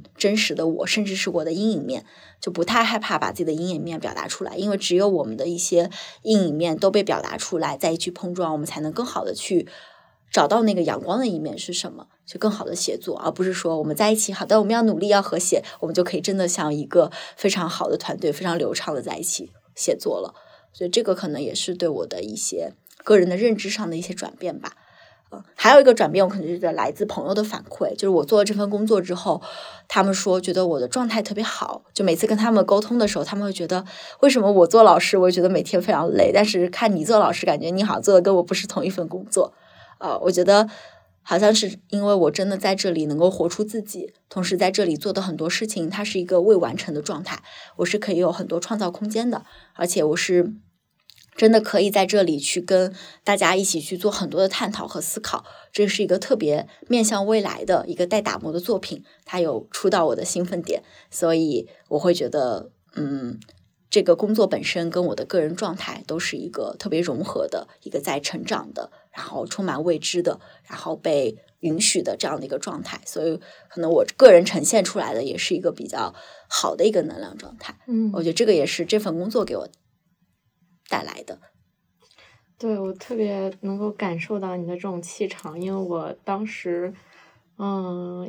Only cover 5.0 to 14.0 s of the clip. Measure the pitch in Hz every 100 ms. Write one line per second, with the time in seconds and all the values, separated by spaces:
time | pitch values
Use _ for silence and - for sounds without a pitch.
5 | 202 175 117 110 165 170 - 175 170 -
6 | - - 220 214 175 147 170 156 196 208
7 | 202 104 - - - 170 147 143 165 165
8 | 180 175 180 180 165 151 143 156 156 -
9 | - - - - - 175 - - - -
10 | _ _ _ - 147 226 220 180 160 101
11 | - 226 247 165 156 - - 175 185 -
12 | - _ - - 214 208 - 175 - -
13 | - - 160 156 185 175 170 160 151 147